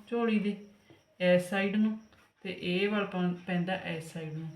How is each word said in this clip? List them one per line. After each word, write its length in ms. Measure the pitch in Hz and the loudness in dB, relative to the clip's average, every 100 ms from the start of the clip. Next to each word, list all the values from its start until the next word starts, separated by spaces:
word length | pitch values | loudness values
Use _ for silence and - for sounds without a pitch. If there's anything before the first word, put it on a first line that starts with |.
| - | -6
ਝੋਲੀ 320 | 233 233 214 | -2 2 2
ਦੇ 180 | 202 196 - - _ - _ _ | 0 -4 -12 -20 _ -20 _ _
ਇਸ 280 | 180 180 180 | 4 4 4
ਸਾਈਡ 260 | 196 196 | 0 2
ਨੂੰ, 240 | 214 214 214 - - _ _ | 2 2 0 -10 -20 _ _
ਤੇ 140 | 190 180 | -12 -6
ਇਹ 280 | 175 180 202 | -2 0 2
ਵਲ 160 | 208 | 0
ਪਾ-, 280 | 190 185 180 175 - | 0 0 0 -2 -2
ਪੈਂਦਾ 280 | 180 175 | -2 0
ਇਸ 380 | 190 175 160 156 | -2 -4 -8 -8
ਸਾਈਡ 240 | 165 156 160 | -10 -8 -8
ਨੂੰ। 120 | 160 | -8